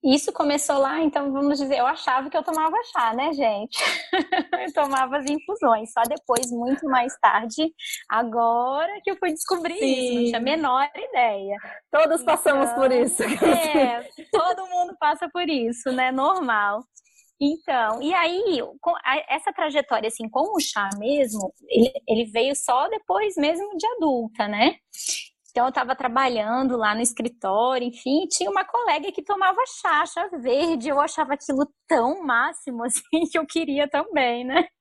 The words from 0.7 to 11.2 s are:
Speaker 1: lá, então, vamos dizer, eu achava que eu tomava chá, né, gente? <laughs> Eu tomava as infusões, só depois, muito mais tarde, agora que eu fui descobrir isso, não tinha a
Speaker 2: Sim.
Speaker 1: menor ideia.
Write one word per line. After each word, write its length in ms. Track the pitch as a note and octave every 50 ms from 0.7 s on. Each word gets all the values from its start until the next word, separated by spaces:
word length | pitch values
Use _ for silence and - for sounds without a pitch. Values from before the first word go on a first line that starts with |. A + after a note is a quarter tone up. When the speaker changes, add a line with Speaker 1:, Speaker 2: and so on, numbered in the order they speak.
| D4 C#4
Speaker 1:
lá, 200 | C#4 C4+ C#4+ D#4
então, 320 | E4 D4+ C#4+ D4 C#4+ C#4
vamos 280 | C4+ C#4 C#4+ C#4+ C#4+ C#4
dizer, 180 | C#4+ C4+ C#4 -
eu 80 | A#3+
achava 420 | B3+ D4+ - - - B3+ C4 C4+ D4
que 80 | -
eu 60 | E4+ -
tomava 320 | - E4 D#4 D#4 D#4+ D#4+ A4 A#4+ -
chá, 220 | - F4+ A#3+ A3+ A3
né, 200 | A#3+ C4+ D#4 D#4+
gente? 440 | C#4 C#4 A3+ G#3+ G3+ G#3 B3 - - - - - - - -
<laughs> 540 | - F#4+ D4+ - - F4+ - - - F4+ F4+
Eu 80 | F#4 -
tomava 440 | - D4 C#4 C4+ C4 C4 B3+ B3+ D4
as 80 | C4+ C#4
infusões, 640 | D4 D4+ - - G4+ A4+ - B3+ A3+ G#3+ A3 A3
só 100 | - A#3 A#3
depois, 480 | A#3 C#4+ - _ - B3 A#3+ C4 B3
muito 340 | A#3+ A#3 A#3 B3 C4+ C#4+ - C#4+
mais 280 | C4 B3+ A#3+ C4 - -
tarde, 520 | - G#3+ G3 G3+ A3 A3+ A3 - D#4 D#4+ D#4+ _ - - - - - _
agora 800 | - A3 A#3+ A#3 A3 A#3 A#3 A#3 A#3 A#3 A#3+ B3+ C4+ C#4+ D#4+ F4 G4+ G#4 -
que 60 | -
eu 60 | G4 F#4+
fui 140 | - F4+
descobrir 420 | D#4 D#4 - - F#4+ F4 E4 E4+ E4+
isso, 400 | F#4+ A4+ C4+ C4 B3+ B3+ B3 B3
não 80 | A#3+ A#3+
tinha 120 | A#3 A#3 A#3
a 20 |
Speaker 2:
Sim. 60 | A#3
Speaker 1:
menor 440 | C4 D4+ D#4+ D#4 C4+ B3 C4 C#4 D4 -
ideia. 600 | - - - A#4 C4+